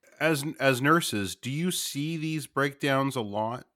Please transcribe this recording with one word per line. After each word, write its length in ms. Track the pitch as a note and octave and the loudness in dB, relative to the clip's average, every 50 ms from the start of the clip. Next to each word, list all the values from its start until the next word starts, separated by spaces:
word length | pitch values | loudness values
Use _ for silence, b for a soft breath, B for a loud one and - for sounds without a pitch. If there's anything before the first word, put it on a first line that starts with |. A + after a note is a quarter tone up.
| _ - - - | _ -16 -6 -2
As, 260 | D3 D#3+ D#3+ C#3 C#3 D#3 C#3 - | 0 2 2 0 -2 -6 -4 0
as 240 | C3 C3+ C3 A#2+ | 2 2 2 4
nurses, 520 | C3+ C#3+ C3+ C#3 - - A#2 G#2 G2 F#2 - | 4 4 4 4 4 0 -2 -2 -2 -4 -6
do 160 | - - A#2+ | -6 -6 -6
you 200 | C3+ D3+ E3+ F#3 | -4 -2 -2 -2
see 460 | E3+ - - - - C#3 D3 D#3+ E3 | -2 -2 -6 -6 -4 -4 -4 -4 -4
these 300 | D#3 D#3 D#3+ D#3 D3+ B2+ | -4 -4 -4 -4 -4 -6
breakdowns 680 | - - C#3 C#3 C#3+ C#3 - - C#3+ C3+ C3+ C3+ C3+ C3 | -4 -2 0 0 0 0 0 0 2 2 2 2 0 -2
a 40 | B2+ | -4
lot? 440 | A2 G2+ G2+ G#2+ A2 A2+ A#2+ B2+ - _ _ | -4 -4 -2 -2 -2 -4 -4 -8 -12 _ _